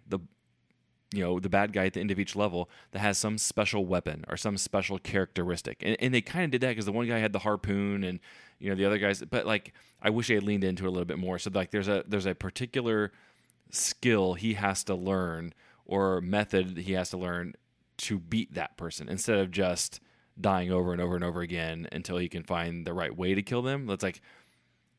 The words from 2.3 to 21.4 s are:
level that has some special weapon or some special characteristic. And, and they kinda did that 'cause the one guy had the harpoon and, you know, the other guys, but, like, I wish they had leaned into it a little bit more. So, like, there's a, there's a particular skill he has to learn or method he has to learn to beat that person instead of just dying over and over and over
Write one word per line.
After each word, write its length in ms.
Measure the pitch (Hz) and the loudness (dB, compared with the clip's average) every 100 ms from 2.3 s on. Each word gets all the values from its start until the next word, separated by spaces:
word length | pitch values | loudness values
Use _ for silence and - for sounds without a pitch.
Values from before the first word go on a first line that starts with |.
| 101 | 0
level 340 | 104 87 85 - - | 0 0 -4 -8 -12
that 80 | 95 | -2
has 180 | 104 95 | 0 0
some 200 | 107 107 | 0 0
special 480 | - - 101 104 90 | 0 2 2 2 2
weapon 400 | 90 - 76 - | 0 -2 -6 -6
or 80 | 82 | -4
some 200 | 107 98 | -2 -2
special 420 | - 101 92 95 | 0 -2 -2 -4
characteristic. 800 | - 101 92 - 87 85 - - | 0 0 2 0 -2 -2 -6 -4
And, 140 | - 110 | -2 0
and 120 | 127 | 2
they 80 | 127 | 2
kinda 260 | - 170 170 | 2 0 0
did 120 | 131 | 2
that 140 | 127 113 | 0 0
'cause 100 | 104 | -2
the 80 | |
one 140 | 110 120 | 0 0
guy 120 | 117 | 2
had 140 | 110 | 2
the 60 | 101 | 2
harpoon 640 | 107 104 101 101 101 101 | 0 0 0 0 2 0
and, 160 | 92 90 - - - _ | -2 -4 -10 -20 -20 _
you 100 | 98 | -2
know, 60 | 95 | 2
the 100 | 98 | 2
other 140 | 104 | 4
guys, 240 | 101 98 | 2 0
but, 220 | - 123 101 | -2 -2 0
like, 260 | 104 - - - _ | -2 -2 -16 -20 _
I 80 | 107 | 0
wish 180 | 113 117 | 2 4
they 60 | 107 | 2
had 80 | |
leaned 200 | 101 104 95 | 2 2 2
into 200 | 92 92 | 0 -2
it 40 | |
a 20 | |
little 140 | 90 85 | -2 -2
bit 140 | 78 | -2
more. 200 | 92 90 | -2 -4
So, 120 | - | -2
like, 180 | 95 90 | -2 0
there's 180 | 104 98 | 0 0
a, 140 | 98 - | 0 0
there's 200 | 101 95 | -2 0
a 80 | 87 | -2
particular 800 | 92 - 123 135 120 107 104 - - _ _ _ _ | -6 -6 -4 -2 0 2 0 -4 -20 _ _ _ _
skill 640 | - - - 123 107 92 90 | -2 -2 0 4 6 4 2
he 200 | 113 104 | 0 2
has 280 | 101 95 - | 0 0 -2
to 100 | 92 | -2
learn 580 | 92 95 90 82 85 - - _ - | 0 0 0 -4 -8 -12 -20 _ -2
or 360 | 98 98 90 | 2 4 2
method 560 | 90 104 104 98 92 85 | 2 2 4 2 2 -2
he 140 | 90 | -2
has 160 | 92 87 | -2 -2
to 60 | 92 | -4
learn 360 | 90 87 87 - _ _ _ - | -4 -4 -6 -10 _ _ _ -10
to 220 | - 101 | -4 -4
beat 340 | 82 113 - 90 | 0 -2 -2 -4
that 220 | 73 - | -6 -6
person 320 | 85 - 76 | -10 -8 -6
instead 300 | 90 - 104 | -2 2 4
of 120 | 95 | 4
just 500 | 87 92 90 - - - _ _ - | 2 2 2 -2 -6 -18 _ _ -2
dying 300 | 98 95 90 | 2 2 2
over 220 | 90 90 | 2 2
and 80 | 87 | 0
over 140 | 90 90 | 0 0
and 80 | 87 | -2
over 160 | 85 | -2